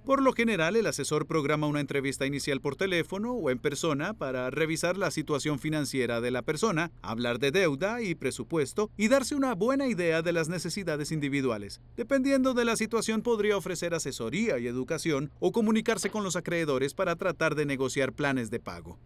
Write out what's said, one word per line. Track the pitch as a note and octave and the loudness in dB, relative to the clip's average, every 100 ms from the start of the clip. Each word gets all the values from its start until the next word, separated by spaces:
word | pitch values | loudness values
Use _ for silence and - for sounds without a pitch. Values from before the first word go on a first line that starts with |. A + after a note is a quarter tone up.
Por | - C4+ | 0 4
lo | C4 | 4
general, | - A#3 F#3+ D#3+ | 4 2 2 2
el | A3+ | 2
asesor | F3+ C3 C3 D3+ | 0 0 0 -2
programa | D3+ D#3+ C#3+ D3+ | 0 0 2 2
una | D3+ D3 | 0 0
entrevista | C#3 C#3 C3+ B2 C3+ | 0 -2 -2 -2 -2
inicial | C#3+ D3 C3+ | -2 -2 -2
por | C#3 | -2
teléfono | C#3 F#3+ F3 C#3+ F#3+ A#3 | -2 0 0 0 -4 -4
o | B3 C#3+ | -2 0
en | B2+ | 0
persona | D3+ C#3 E3 C#3+ F3 | -2 0 0 0 -2
para | G#3+ C#3 B2+ B2+ | -4 -4 -2 -2
revisar | C#3+ D#3+ D#3+ F3 F#3 | 0 0 0 0 0
la | F3 | -2
situación | D#3+ C#3+ C#3+ D3+ C#3+ | -2 -2 -2 0 -2
financiera | D#3 D#3 C3+ C3+ A#2+ A#2 | -2 -2 -2 0 0 0
de | B2 | 0
la | B2+ | -2
persona, | A#2+ D#3 A3+ D#3+ E3+ - | -2 0 2 2 -2 -6
hablar | F#2+ D#3+ A#2+ A#2 | -6 -2 -2 0
de | C#3 | 2
deuda | F#3+ E3+ C3+ G3 A#3+ | 4 2 2 -2 -2
y | G#3 | -4
presupuesto | D#3 C3 A#2 - E3 B2+ - G#3+ - | -2 -4 -4 -2 -2 0 -2 -2 2
y | A3 | 4
darse | C4+ A#3 | 4 2
una | C#4+ C4+ | 0 0
buena | F3+ A3+ C4+ C4+ | 0 2 2 0
idea | F3+ E3+ D#3+ | 0 2 2
de | E3+ | 2
las | E3+ D#3 | 0 0
necesidades | E3+ E3+ G#3 F3 D3 D3 | -4 -4 -4 -2 -2 -2
individuales. | D#3 C#3+ C#3 C3 G#2+ G2+ - - - | -2 0 0 0 -2 -6 -14 -12 -8
Dependiendo | A#3+ C#4 C4+ C4+ C4 | 0 2 4 4 4
de | B3 | 2
la | A#3 | 2
situación, | G#3+ A3 A3+ A3 A3 | 2 0 0 0 0
podría | A#3 A3 G#3 G3+ | 2 2 2 2
ofrecer | F3+ F3 E3+ | -2 -4 -2
asesoría | E3 - B2 A2+ F3+ A3+ B2+ | -2 -4 -4 -4 0 0 0
y | A#2+ | -2
educación | B2 B2+ D#3+ D#3+ C#3 D3 - | -4 -2 -2 0 0 -2 -2
o | F3+ | 0
comunicarse | A3+ A3 A3 A3 G#3 G3 | 2 2 2 2 0 -2
con | G#3+ | -2
los | F#3+ | -2
acreedores | E3 E3 E3+ D3+ B2+ C#3 | -4 -2 0 2 2 0
para | - F3+ | 0 -2
tratar | E3+ F#3+ C#3+ D#3+ | 0 -2 0 0
de | D3 | 2
negociar | D3 C3 C3 C#3 C3 | 0 0 0 0 -2
planes | A#2+ C#3+ C3 A2 | 0 0 0 -2
de | A2+ | -6
pago. | G2+ F2 E2+ - | -6 -12 -14 -18